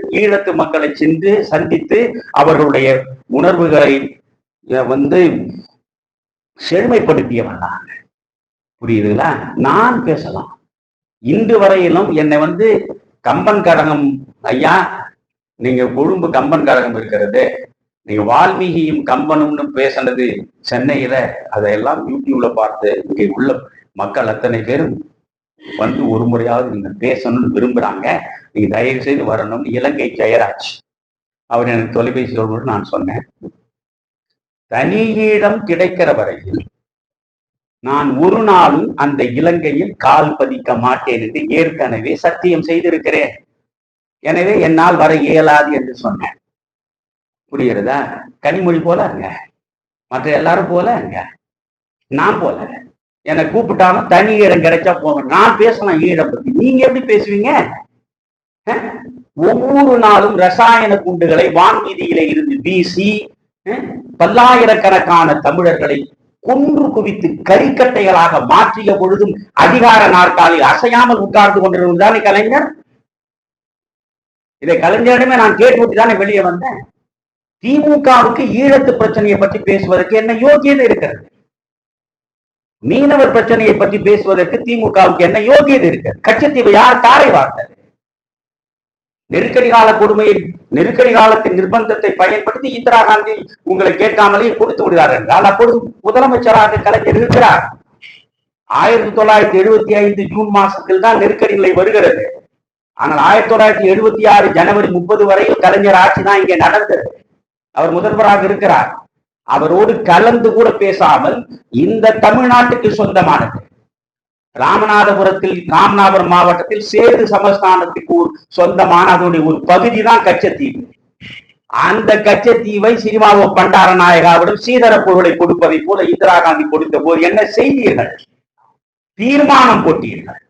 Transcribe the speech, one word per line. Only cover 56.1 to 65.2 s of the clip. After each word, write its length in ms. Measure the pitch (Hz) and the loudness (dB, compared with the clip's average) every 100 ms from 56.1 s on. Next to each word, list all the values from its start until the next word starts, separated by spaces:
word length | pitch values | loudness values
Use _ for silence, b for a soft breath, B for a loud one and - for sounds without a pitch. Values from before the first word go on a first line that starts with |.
| 170 - | 0 -4
பத்தி, 200 | - - | -4 -4
நீங்க 360 | 147 247 262 254 | 0 0 2 2
எப்படி 160 | 262 | 0
பேசுவீங்க? 460 | 240 214 208 202 226 294 117 - - _ _ _ _ _ _ _ - | 0 0 0 -4 0 -2 -2 -8 -20 _ _ _ _ _ _ _ -8
அஹ்? 180 | 240 - - - - _ | -8 -8 -14 -18 -20 _
ஒவ்வொரு 640 | - 175 240 254 277 277 240 | -4 -2 0 0 2 2 4
நாளும் 380 | 220 202 208 196 | 4 4 2 2
ரசாயன 600 | 180 180 233 226 214 196 | 0 4 4 4 2 -2
குண்டுகளை 500 | 180 175 165 139 127 | -2 -2 0 2 2
வான்வீதியிலே 760 | 165 185 - 427 190 - 160 160 | 2 2 0 -6 -8 -4 -2 -2
இருந்து 280 | 151 147 139 | -2 -4 -4
வீசி, 500 | 170 185 170 180 202 208 - _ _ _ 190 | -4 -2 -2 -2 -4 -4 -8 _ _ _ -12
அஹ், 200 | 247 - - - - | -10 -10 -14 -14 -2
பல்லாயிரக்கணக்கான 1200 | 170 240 240 247 226 214 190 185 175 170 | 0 4 4 4 4 4 4 2 2 2